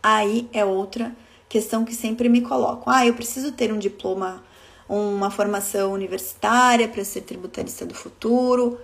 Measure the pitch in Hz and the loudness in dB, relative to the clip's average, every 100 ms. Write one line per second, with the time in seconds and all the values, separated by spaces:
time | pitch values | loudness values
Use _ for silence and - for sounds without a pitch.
0 | 214 214 208 226 240 226 202 190 196 233 | 4 2 2 0 -2 0 0 0 -2 -6
1 | 233 240 - - _ 220 214 226 226 - | -8 -10 -20 -20 _ -2 0 -2 -2 -2
2 | 226 226 240 240 240 254 226 - - 254 | -4 0 4 4 4 0 0 -2 2 4
3 | 247 233 - - 277 - 226 214 196 196 | 4 2 -4 -6 -8 -2 -2 0 -4 -4
4 | 185 190 185 185 - - - - - 202 | -6 -4 -4 -8 -18 -20 -20 -20 -4 -2
5 | 208 202 196 202 208 202 202 202 196 196 | 0 0 -2 0 -2 -2 -2 -2 0 -2
6 | 190 190 - - 208 240 254 240 226 226 | -6 -8 -10 -4 2 6 6 6 2 -2
7 | 196 - - 185 180 - - - 170 - | -8 -8 -10 -14 -12 -8 -10 -8 -12 -12
8 | - - 226 240 254 247 240 240 | -16 -8 0 2 4 4 2 -2